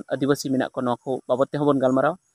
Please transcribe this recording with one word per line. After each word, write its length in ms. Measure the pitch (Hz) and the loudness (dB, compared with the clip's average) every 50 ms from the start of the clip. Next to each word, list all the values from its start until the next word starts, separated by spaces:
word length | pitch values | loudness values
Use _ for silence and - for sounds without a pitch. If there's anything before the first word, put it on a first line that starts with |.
| - | 0
ᱟᱹᱫᱤᱵᱟᱹᱥᱤ 400 | - 139 135 139 135 143 - - 143 | -4 -4 -2 0 0 0 0 -2 -2
ᱢᱮᱱᱟᱜ 200 | 135 127 123 - | -2 -2 -2 -4
ᱠᱚᱣᱟ, 120 | - 139 127 | -4 -4 -2
ᱱᱚᱣᱟ 140 | 123 120 | -2 -2
ᱠᱚ 140 | - _ 139 131 - - | -4 _ -6 -6 -6 -4
ᱵᱟᱵᱚᱫ 240 | - 131 120 135 - | -2 0 0 0 0
ᱛᱮᱦᱚᱸ 180 | - 147 147 | 0 0 2
ᱵᱚᱱ 120 | 147 143 135 | 2 2 4
ᱜᱟᱞᱢᱟᱨᱟᱣᱟ। 360 | 127 131 131 131 135 147 175 - _ _ | 2 2 2 2 2 0 -2 -4 _ _